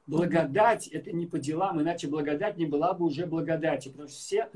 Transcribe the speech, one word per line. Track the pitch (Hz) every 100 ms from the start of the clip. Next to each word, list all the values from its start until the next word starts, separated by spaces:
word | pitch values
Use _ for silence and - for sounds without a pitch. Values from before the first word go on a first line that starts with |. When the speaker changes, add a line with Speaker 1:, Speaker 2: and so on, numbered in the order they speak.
| -
Speaker 1:
Мгм. | 156
Speaker 2:
Благодать — | 170 165 147 196 226 214 -
это | 170 -
не | 170
по | 170 156
делам, | 135 160 190 165
иначе | 160 175 147
благодать | 151 147 147 208 170
не |
была | 160 143 175
бы | 180
уже | 170 139
благодатью, | 170 160 147 160 156 139 135
потому | 147 147
что | -
все | - 202 -